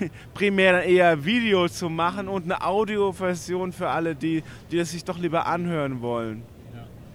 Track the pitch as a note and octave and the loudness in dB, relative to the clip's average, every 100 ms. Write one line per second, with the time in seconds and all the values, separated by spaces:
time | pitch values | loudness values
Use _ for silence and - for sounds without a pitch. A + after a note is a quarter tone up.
0 | F3+ - - - G3+ G3 F#3+ F3+ F3 F3+ | -6 -8 -14 -2 2 6 6 6 6 6
1 | F3 D#3+ D3 A#3+ A3+ F#3+ F3 - F3 E3 | 6 4 2 2 4 4 2 -2 -4 0
2 | E3+ G3 G3 G3 E3+ F3+ E3 G3 G#3 G#3 | -2 -2 -4 -4 -4 -2 0 0 0 0
3 | G3 F3 F#3 F3 E3 F3+ F#3 F3 E3+ C#3+ | 0 0 -2 -2 -4 -4 -4 -4 -2 -2
4 | E3 C#3+ D#3+ D#3+ - - - E3+ E3 E3+ | -2 -2 -2 -2 -4 -14 -4 -2 -2 -6
5 | - F3 F3 E3 - E3+ F3 D#3+ C#3 B2+ | -8 -4 -2 -2 0 -2 -2 -2 -2 -4
6 | A#2+ A#2+ A2+ A2 A#2 - - - - - | -4 -4 -4 -8 -14 -20 -18 -18 -18 -18
7 | - | -18